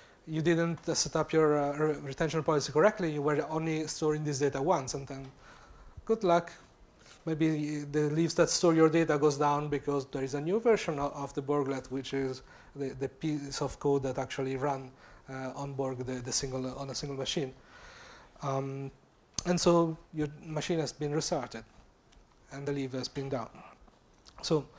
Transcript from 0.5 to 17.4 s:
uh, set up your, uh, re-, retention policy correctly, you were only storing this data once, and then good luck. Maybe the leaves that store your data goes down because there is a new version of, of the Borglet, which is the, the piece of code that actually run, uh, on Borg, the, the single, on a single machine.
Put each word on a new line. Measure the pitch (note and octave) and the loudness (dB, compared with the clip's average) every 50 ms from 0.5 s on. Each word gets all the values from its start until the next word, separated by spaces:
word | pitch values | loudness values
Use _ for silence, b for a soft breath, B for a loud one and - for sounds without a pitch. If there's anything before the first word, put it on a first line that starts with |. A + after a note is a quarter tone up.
| E3+ E3 E3+ E3+ E3 - - | 4 4 2 0 -2 -4 -4
uh, | E3+ C#3 | -2 -2
set | - - D3+ - | 0 0 0 0
up | D#3+ D3+ - - | 0 0 2 4
your, | D#3+ D#3 D3+ D3 | 6 6 6 6
uh, | D3 C#3+ C#3+ C#3+ | 4 2 0 0
re-, | D3 D#3 D#3 D3 C#3+ | 0 0 0 0 -2
retention | C#3+ C#3 C3 - E3 D3+ E3 D#3+ C#3 | -6 -8 -4 -2 -2 0 0 0 2
policy | E3+ D#3 C#3+ - - | 2 2 2 2 2
correctly, | B2+ D3+ F3+ G#3+ - - F3 D#3+ | 4 6 6 6 6 2 -2 -2
you | D3+ D3 | -2 0
were | C#3 D3 D3 C#3 - D3+ | 0 2 2 2 0 0
only | D#3 D#3+ D#3+ D#3+ D#3 D#3 D#3 | -2 -2 -2 0 -2 -2 -2
storing | D3+ - - E3 D3+ D3+ D3+ D3+ | -4 -4 0 0 0 0 0 -2
this | D3 C#3+ B2+ | -2 0 0
data | D3 C#3 - C3+ | 0 0 0 0
once, | C3+ F3+ F3+ D3 B2+ C3 - | 2 2 2 2 0 -4 -6
and | C#3 C3+ | -8 -8
then | - C#3 C3+ C3+ C3 B B B B B B B B B B B B B B - | -10 -10 -12 -12 -14 B B B B B B B B B B B B B B -2
good | - A3+ A3 F#3+ | -2 0 2 4
luck. | F3 E3+ F3 E3+ - - - - - - - - - - B B B B B - | 4 4 4 2 -2 -8 -20 -20 -20 -20 -20 -20 -20 -20 B B B B B -6
Maybe | E3 D#3+ D3 D#3+ D#3+ D#3 D3+ D3 D3+ D3+ D3 D3 C#3+ | -4 0 2 2 2 2 0 -2 -4 -4 -6 -6 -2
the | C#3+ D3+ D3+ D3 | 0 0 2 2
leaves | D3+ D#3+ E3+ D3+ - | 2 2 2 2 4
that | - E3 - | 2 4 4
store | - - - E3+ E3 | 4 4 4 6 8
your | D#3+ D#3+ D#3 | 8 8 8
data | D#3 E3 E3 D#3 D3+ | 8 6 4 4 4
goes | C#3+ D3 D3+ C3+ | 4 4 4 4
down | C#3 D3 D3 C#3+ D3 D3+ D3 | 4 2 2 2 2 0 -2
because | C#3+ C3+ - D3 C#3+ C#3 C3 | -2 -2 0 0 0 0 -2
there | - - C3+ C3+ | -4 -4 -4 -4
is | C3 C#3 | -4 -4
a | C#3+ | -4
new | D3 E3+ G3 A3+ | -2 -2 -2 2
version | A3+ A#3+ A3 - - F3 D3+ C#3 | 4 4 4 4 2 -2 -2 -2
of, | C#3+ C#3+ - | -2 -4 -4
of | D3 C#3+ C3+ - | -6 -8 -6 -6
the | D3 | -4
Borglet, | C3+ C#3 D3 D3 C#3 C3+ C#3 C3 C3 - | -2 0 0 2 2 0 -2 -4 -6 -6
which | C3 C3+ B2+ - C#3 | -6 -6 -6 -4 -4
is | C3+ C3+ C3 C3 B2+ B B B B B B - | -2 -2 -2 -4 -8 B B B B B B -10
the, | C#3 C#3 C3 A#2+ C3 | -8 -6 -6 -4 -4
the | C3+ | -6
piece | C3 - - - D#3 D3+ C#3+ C#3+ C#3 C#3 - | -6 -6 -4 -4 -2 -2 -4 -4 -6 -4 -4
of | D3 B2+ - - | -4 -4 -4 -2
code | - C#3+ C#3 C#3 B2+ | 0 2 2 2 0
that | C3 B2 | -2 -2
actually | C3+ C3 - - - C3+ C3+ C3+ | -4 -4 -4 -4 -4 -4 -4 -2
run, | B2+ C#3 D3 C3+ C3 C3 B2+ B B B B B B B - | -2 -2 -2 -2 -4 -6 -12 B B B B B B B -12
uh, | C3 C3 C3 B2+ - | -10 -8 -8 -8 -8
on | C#3 C#3+ C#3 C#3 | -8 -8 -6 -4
Borg, | C3+ C3+ C3 C3 A#2+ B2+ | -4 -4 -4 -4 -4 -6
the, | C3 B2+ | -6 -6
the | B2+ A#2+ B2+ | -6 -4 -4
single, | A2+ - C#3+ B2+ B2+ C3 B2+ C3 B2+ | -4 -2 -2 -4 -4 -4 -6 -6 -6
on | C#3+ C#3 C3+ | -8 -8 -8
a | B2+ | -8
single | - - C#3 C#3 | -8 -6 -6 -6
machine. | C3+ C3 - - E3+ | -6 -6 -4 -2 -2